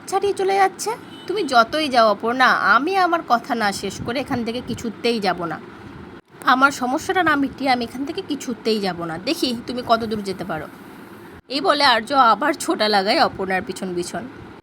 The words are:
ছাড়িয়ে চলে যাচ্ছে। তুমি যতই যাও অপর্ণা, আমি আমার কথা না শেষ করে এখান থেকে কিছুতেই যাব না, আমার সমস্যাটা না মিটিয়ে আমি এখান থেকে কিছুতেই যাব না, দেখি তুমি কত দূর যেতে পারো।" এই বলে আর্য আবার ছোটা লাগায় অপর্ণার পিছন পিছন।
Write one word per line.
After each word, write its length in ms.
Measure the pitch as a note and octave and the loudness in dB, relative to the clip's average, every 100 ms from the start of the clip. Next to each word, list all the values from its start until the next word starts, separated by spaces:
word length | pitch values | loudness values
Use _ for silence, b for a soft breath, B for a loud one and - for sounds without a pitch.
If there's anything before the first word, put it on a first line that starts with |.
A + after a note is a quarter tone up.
| - | -2
ছাড়িয়ে 240 | F#4+ G4+ | -2 0
চলে 220 | G4 F#4+ | 0 0
যাচ্ছে। 360 | G4 F#4+ - G4+ B4 - - - | 2 2 0 -8 -8 -10 -12 -6
তুমি 160 | G4+ | -2
যতই 460 | C#4+ A#3+ A3+ D4+ D4+ | 2 4 4 2 2
যাও 220 | B3 A3+ | 4 4
অপর্ণা, 360 | G3+ A3+ B3+ B3 | 4 0 4 4
আমি 500 | F3 F#3+ A3+ D4+ G4 | 4 4 4 4 2
আমার 240 | F4+ E4 - | 2 2 0
কথা 260 | A#3 A#3 | 0 0
না 180 | A#3 G#3 | -2 -2
শেষ 220 | G3 G3 - A#3 | -2 -6 -8 -6
করে 140 | B3+ | -6
এখান 240 | B3+ B3 | -4 -4
থেকে 160 | A3+ A#3+ A#3+ | -4 -6 -8
কিছুতেই 540 | A3+ A#3+ - A#3+ A#3 | -8 -8 -4 -2 0
যাব 240 | F#3+ F3 | 0 -2
না, 160 | E3 D#3+ - - - - - - - - | -4 -8 -12 -18 -18 -18 -18 -20 -20 -4
আমার 260 | D4 B3+ C#4 | 2 4 4
সমস্যাটা 520 | C#4 B3 D4+ - F#4 | 2 -2 -2 0 2
না 140 | D#4+ C#4+ | 2 2
মিটিয়ে 340 | C4+ - C4+ | 0 0 0
আমি 140 | B3 | 0
এখান 200 | A#3 B3 | 0 -6
থেকে 180 | C#4+ E4+ F#4 | -8 -6 -6
কিছুতেই 520 | C#4+ - A3+ A3+ A3 | -6 -6 -4 -2 0
যাব 240 | F#3+ E3+ | -2 -4
না, 140 | E3+ E3 | -6 -6
দেখি 380 | A3 D#4+ C4+ A#3 B3 | -4 -2 -2 -4 -8
তুমি 160 | B3 A#3+ | -6 0
কত 180 | A3+ | 0
দূর 180 | A3+ G#3+ | 0 -6
যেতে 220 | G3 F#3 | -6 -6
পারো।" 220 | F#3 D#3+ - - - - - - - - - | -6 -8 -10 -16 -20 -20 -20 -20 -20 -20 -8
এই 120 | C4+ | -2
বলে 240 | F#4 D4 | 2 4
আর্য 280 | C#4+ A3+ A3+ | 4 4 2
আবার 380 | C#4 A#3 G#3 D4+ | 4 6 6 2
ছোটা 340 | D#4+ - - G#3+ | 0 -2 0 2
লাগায় 360 | G3+ G3 C#4+ | 2 2 2
অপর্ণার 380 | A#3 - F#3+ F#3 | 2 0 -2 -2
পিছন 320 | F#3 F3 F#3+ | -4 -6 -6
পিছন। 280 | F3 F3 F3 A#3+ - - - | -4 -6 -8 -12 -16 -18 -20